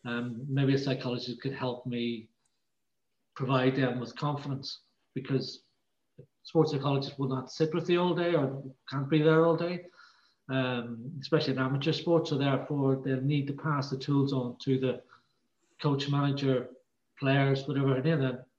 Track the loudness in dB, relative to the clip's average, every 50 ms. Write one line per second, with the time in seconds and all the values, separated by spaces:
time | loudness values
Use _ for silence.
0 | -8 -6 -6 -6 -6 -6 -8 -8 -8 -4 -2 0 2 2 2 2 0 -2 -4 -2
1 | -4 -6 -6 -6 -6 -8 -10 -6 -6 -8 -6 -4 -4 -6 -6 -6 -6 -6 -4 -4
2 | -4 -4 -4 -6 -10 _ _ _ _ _ _ _ _ _ _ _ _ _ _ _
3 | _ _ _ _ _ _ _ -8 -2 0 0 2 2 2 2 2 0 0 -2 -4
4 | -6 -8 -8 -6 -4 -4 -4 -4 -6 -6 -8 -6 -8 -12 -14 -14 _ _ _ _
5 | _ _ _ -10 -4 -2 -2 -2 -2 -4 -12 -16 _ _ _ _ _ _ _ _
6 | _ _ _ -20 -20 _ _ _ _ 2 4 4 4 4 2 -2 0 0 0 0
7 | -2 -4 -4 -4 -2 -2 -2 -4 -6 -8 0 0 0 0 2 -2 2 2 2 4
8 | 4 2 2 2 2 2 2 2 2 0 -2 -6 -10 -14 -16 _ _ -8 -4 -4
9 | 0 2 4 6 6 8 8 8 6 6 4 2 0 -4 -4 -6 -8 -14 _ -20
10 | -20 -20 _ _ _ _ _ _ _ -4 -2 -2 0 0 -2 -4 -6 -6 -10 -10
11 | -12 -12 -12 -12 -4 0 0 2 2 0 0 0 0 0 0 0 0 0 -2 0
12 | 0 2 2 2 2 0 -2 0 2 2 0 0 -2 -2 -2 2 2 2 2 2
13 | 0 -2 -2 0 0 0 0 0 0 -2 -6 -6 -4 -2 -2 -2 -2 -4 -6 -6
14 | -2 0 2 2 2 2 0 -2 -2 -4 -8 _ -2 0 0 2 2 0 -2 -2
15 | -8 _ -20 -20 _ _ _ _ _ _ _ _ _ _ _ _ 0 0 0 0
16 | 0 0 0 2 2 0 0 0 2 2 2 2 0 -4 -14 -20 _ _ _ _
17 | _ _ _ -2 2 4 4 4 4 4 2 0 0 -2 -2 0 2 2 2 2
18 | 2 0 2 2 0 -2 -2 -6 -12 _ _